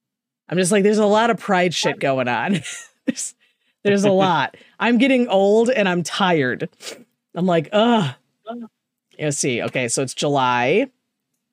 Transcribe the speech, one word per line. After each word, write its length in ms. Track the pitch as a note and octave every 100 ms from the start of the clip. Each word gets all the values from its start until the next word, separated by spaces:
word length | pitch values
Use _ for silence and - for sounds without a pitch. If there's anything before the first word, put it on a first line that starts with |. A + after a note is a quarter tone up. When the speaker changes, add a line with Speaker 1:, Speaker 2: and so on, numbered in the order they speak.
| _ _ _ _ -
Speaker 1:
I'm 80 | F3
just 140 | F3+
like, 100 | G#3
"There's 160 | G3+ G#3+
a 80 | G#3
lot 240 | G#3+ A#3
of 80 | G#3+
Pride 360 | - F#3 F3
shit 240 | - D#3+ C#3
going 280 | C#3+ C3 B2
on." 320 | A2+ D3 F#3
<laughs> 440 | - - - _ -
There's, 280 | - - - _ _ _ _
there's 200 | G3+ G3+
a 60 | G3+
Speaker 2:
<laughs> 0 |
Speaker 1:
lot. 440 | F#3+ F#3+ D#3+ C3 - - -
I'm 200 | A3 A#3+
getting 300 | C4+ C4 A#3+
old 420 | G3 G3 A3 A#3
and 180 | G#3+ F#3+
I'm 140 | F3+
tired. 680 | D#3+ - F#3+ E3 B2+ G#2+ - _ - - _ _ _
I'm 120 | - F#3
like, 220 | E3+ D3+
"Ugh." 420 | G#3 A#3 A3+ D3 - _ _ G#3+ A#3+ A3 _ _ _ _ -
Let's 200 | D3+ C#3+
see. 240 | C#3+ A#2
Okay, 260 | G#2 C#3 A#2+
so 140 | -
it's 100 | A#2+
July. 760 | - D3+ C#3+ B2+ B2 B2+ F#3+ C4+ _ _ _ _ _ _